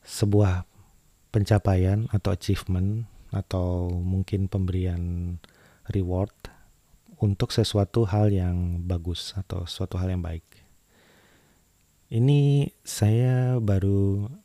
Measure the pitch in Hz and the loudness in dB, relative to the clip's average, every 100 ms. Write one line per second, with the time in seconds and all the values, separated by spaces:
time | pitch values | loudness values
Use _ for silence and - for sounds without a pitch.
0 | - - 104 104 101 90 - _ _ _ | -14 -4 2 4 4 0 -6 _ _ _
1 | _ _ _ 113 101 104 - 92 92 101 | _ _ _ -2 2 2 4 2 2 0
2 | 113 104 - 92 - 95 - 92 95 107 | 0 -2 -2 -4 -2 -4 -2 -2 0 -2
3 | 113 - - 98 - 92 90 90 87 87 | -8 -14 -8 -8 -4 -4 -2 -2 -2 -2
4 | 90 95 95 98 95 98 92 92 90 87 | -2 -2 -2 -2 -2 -2 -2 -2 -2 -2
5 | 87 87 87 87 - _ _ _ - 101 | -4 -4 -6 -8 -14 _ _ _ -4 -2
6 | 90 90 101 _ - - - _ _ _ | 0 -2 -4 _ -20 -20 -20 _ _ _
7 | _ - 104 98 120 - 107 104 101 117 | _ -2 -2 0 -2 0 0 0 0 0
8 | 110 104 104 98 90 87 87 87 87 90 | 0 2 2 2 0 0 -2 -4 -4 -4
9 | 85 85 - 98 - 92 87 - 95 95 | -4 -8 -8 -10 -8 -8 -8 -8 -6 -4
10 | 92 90 85 82 _ - _ _ _ _ | -2 -2 -4 -10 _ -20 _ _ _ _
11 | _ _ _ _ _ _ _ _ _ _ | _ _ _ _ _ _ _ _ _ _
12 | _ 113 127 143 143 143 139 _ - - | _ 2 4 6 6 4 0 _ -14 0
13 | 107 113 127 127 127 127 107 98 98 98 | 4 4 2 2 2 0 2 2 2 2
14 | 98 98 101 180 | 2 0 -4 -10